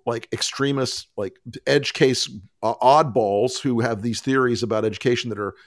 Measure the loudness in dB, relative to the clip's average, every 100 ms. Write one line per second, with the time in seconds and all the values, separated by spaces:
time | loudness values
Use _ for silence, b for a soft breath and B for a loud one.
0 | -6 -6 -6 -6 -6 -4 -2 -2 -2 -6
1 | -10 -8 -8 -10 -16 -8 0 0 0 2
2 | 2 2 -4 -10 -18 _ -4 2 6 6
3 | 6 2 2 2 0 -2 -2 0 0 -2
4 | -4 -4 -2 2 2 0 -2 0 -2 -2
5 | 0 0 -2 -6 -8 -8